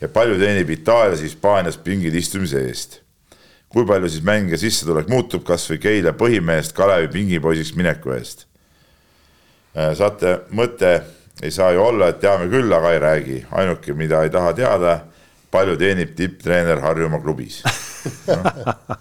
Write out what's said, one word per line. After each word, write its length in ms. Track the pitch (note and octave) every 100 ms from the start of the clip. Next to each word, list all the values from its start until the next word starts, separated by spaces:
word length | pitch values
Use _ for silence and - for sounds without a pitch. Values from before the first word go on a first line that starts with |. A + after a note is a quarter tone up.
ja 60 | E2+
palju 260 | G#2+ A#2+ F#2+
teenib 320 | G2+ G2+ D#2+
Itaalias, 540 | D#2 D#2+ A#2 G#2+ E2
Hispaanias 560 | D#2 - G2+ G2+ E2+ D2
pingil 340 | - G2 E2+
istumise 460 | E2 D#2+ G2 F#2 C2+
eest. 380 | B1+ B1 - - _ _ _ - _ _ _
Kui 140 | A2+ G#2+
palju 220 | G2 F2+
siis 120 | D#2
mängija 360 | E2+ G#2+ F#2+ D#2+
sissetulek 480 | G#2+ F#2+ D#2+ D#2 D#2+
muutub, 360 | B2+ - F2+
kas 200 | - E2+ -
või 80 | D#2+
Keila 320 | G2+ G#2+ E2+
põhimehest 640 | C#2 A#2 A2 E2 D#2+ D#2 -
Kalevi 320 | G2 F#2 D#2+
pingipoisiks 640 | D#2+ G#2 F2 D#2 D#2+ D#2+
mineku 380 | E2 F2 D2+ C2
eest? 320 | B1+ A1+ - - _ _ _ _ _ _ _ _ _ _ _ _
Eh, 200 | D#2+ D#2
saate 460 | D#2 G2+ G#2 F#2 F2+ -
mõte, 400 | G2+ A#2+ A#2+ F#2 E2+ D#2+ - _ -
ei 80 | D#2
saa 220 | D#2 F#2
ju 100 | F2
olla, 260 | A2 A#2 F2+
et 120 | -
teame 280 | G2 G2 F2
küll, 240 | - E2
aga 200 | F2 E2+
ei 80 | E2
räägi. 380 | D2 D#2 C2+ C2 -
Ainuke, 400 | - F#2+ E2 -
mida 280 | D2 D#2+ D#2
ei 80 | D#2
taha 220 | F2 E2+
teada, 420 | E2 B2+ G2+ F2 E2 - _ _ _ _
palju 240 | F#2 F#2+ D#2+
teenib 380 | F#2 F#2+ E2 -
tipptreener 640 | F2+ - D#2+ F2 E2+ D#2
Harjumaa 400 | C#2+ D#2+ D#2+ D#2
klubis. 420 | D#2 C2 B1+ - - - - - C3+ - -
Noh, 720 | F3+ F#3 - B2 - - A2